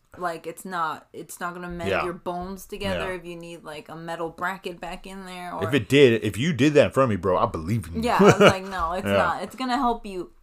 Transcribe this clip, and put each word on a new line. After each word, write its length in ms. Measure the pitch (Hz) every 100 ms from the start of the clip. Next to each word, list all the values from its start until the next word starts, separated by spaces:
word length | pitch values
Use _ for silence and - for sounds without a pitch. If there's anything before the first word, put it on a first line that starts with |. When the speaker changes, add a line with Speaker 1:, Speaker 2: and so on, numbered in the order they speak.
| _ -
Speaker 1:
Like, 300 | 175 165 165
it's 180 | 165
not, 440 | 190 180 156 - _
it's 260 | 127 165 -
not 120 | 180
gonna 160 | 175 180
mend 220 | 175 180
Speaker 2:
Yeah. 140 | 180
Speaker 1:
your 100 | 170
bones 500 | 180 185 175 180 190
together 480 | - 202 196 180 180
Speaker 2:
Yeah. 60 | 180
Speaker 1:
if 80 | 170
you 100 | 170
need, 280 | 170 165
like, 260 | 156 151 156
a 60 | 156
metal 340 | 165 165 165
bracket 500 | 156 180 190 190 170
back 260 | 170 185 190
in 200 | 190 185
there. 260 | 180 175
Or 120 | 175 -
Speaker 2:
If 60 |
it 160 | 139 104
did, 340 | 139 131 113
if 140 | 107 101
you 160 | 156
did 180 | 131 147
that 120 | 147 101
in 40 |
front 120 | 131
of 60 | 131
me, 60 | 98
bro, 200 | 92 90
I 80 |
believe 440 | - 87 80 113 87
in 80 | 87
you. 60 |
Speaker 1:
Yeah, 120 | 240 208
I 20 |
was 160 | 196 208
like, 240 | 202 190
Speaker 2:
<laughs> 60 | 190
Speaker 1:
"No, 220 | 190 165
it's 120 | 180 202
Speaker 2:
Yeah. 60 |
Speaker 1:
not." 300 | 196 175 151
It's 120 | 196
gonna 220 | 220 254 247
help 300 | 240 214 208
you 240 | 185 - _